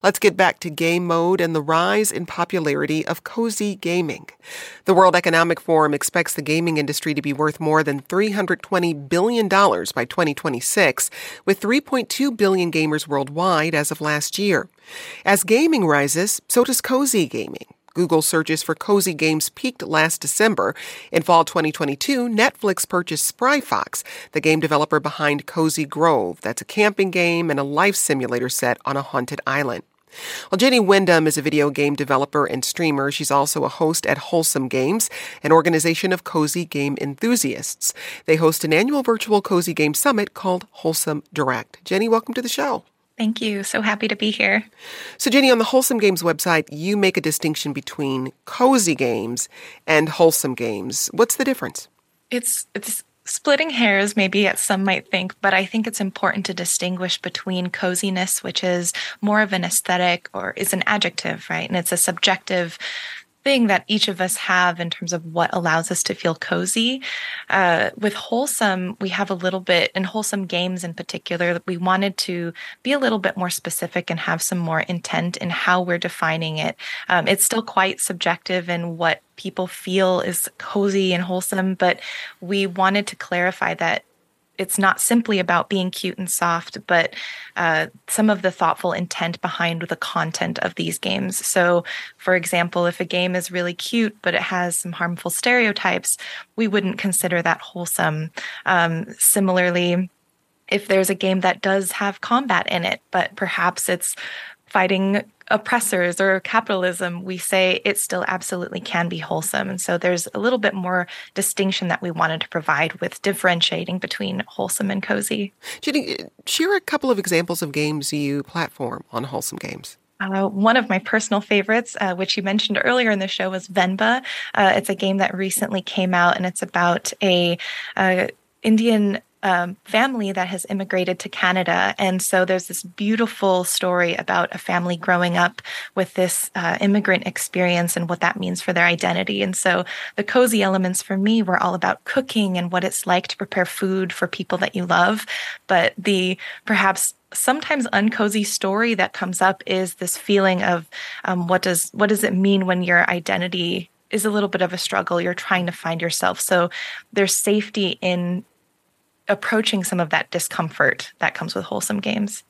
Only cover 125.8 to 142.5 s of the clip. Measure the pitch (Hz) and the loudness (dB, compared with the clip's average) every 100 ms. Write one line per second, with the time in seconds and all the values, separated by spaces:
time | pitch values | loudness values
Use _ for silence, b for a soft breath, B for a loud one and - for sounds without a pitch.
125.8 | - - 185 180 175 - 180 - - 175 | -4 -2 0 4 4 4 -2 -4 -4 0
126.8 | 175 175 - - 196 180 175 175 B B | 2 0 -4 -2 2 4 2 -2 B B
127.8 | B - 190 185 - - _ _ 220 220 | B 0 2 2 -2 -6 _ _ 2 4
128.8 | 233 220 202 196 _ _ 202 180 175 196 | 4 2 2 -2 _ _ 0 0 0 -8
129.8 | - 220 269 247 196 190 180 185 - 196 | -2 0 2 0 -4 -4 -4 -6 -4 -4
130.8 | 190 185 180 180 - - 185 185 170 175 | 0 0 0 -2 -6 -2 2 2 2 2
131.8 | 196 - 196 185 - 185 185 185 - - | 2 0 0 0 2 2 2 0 -2 -12
132.8 | 180 - 208 220 226 - 196 180 180 - | -12 -4 -2 0 0 0 2 2 2 -2
133.8 | 185 180 175 - - 185 170 175 - 180 | 0 2 2 0 0 0 0 -4 -2 -2
134.8 | 175 175 165 180 175 175 175 - B B | 0 -2 2 2 2 2 0 -2 B B
135.8 | B - 185 - 180 - - 190 170 - | B -4 -2 0 0 0 -4 -4 -2 0
136.8 | 196 202 202 185 185 - - 180 180 175 | 2 2 2 0 0 -6 -6 0 2 2
137.8 | 175 - 170 175 170 - 185 180 - 175 | 0 -2 -4 0 -2 -2 -4 -4 -2 2
138.8 | 175 170 180 175 190 202 196 185 185 180 | 2 2 0 0 -2 -2 -2 0 0 0
139.8 | 180 B B - 202 254 247 220 196 190 | -2 B B -6 0 2 4 4 2 2
140.8 | 185 185 - 190 202 226 185 180 185 180 | 0 -2 -4 0 2 4 4 2 2 0
141.8 | 185 - - - 262 226 202 | -2 -2 -2 -2 0 0 0